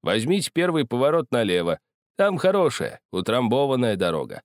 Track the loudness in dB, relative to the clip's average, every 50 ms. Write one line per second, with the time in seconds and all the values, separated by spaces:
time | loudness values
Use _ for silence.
0 | 0 0 0 0 2 0 0 0 0 -2 _ 0 0 0 0 0 -2 0 0 2
1 | 2 2 2 0 -2 0 -2 0 0 2 2 0 0 0 -2 -4 _ _ _ _
2 | _ _ _ 0 0 0 0 2 0 2 2 2 2 0 0 -2 -8 -8 -8 -14
3 | _ _ -6 -6 -2 0 0 0 2 2 2 2 2 0 0 0 2 0 0 0
4 | 0 -2 -2 -2 -6 -8 -12 -18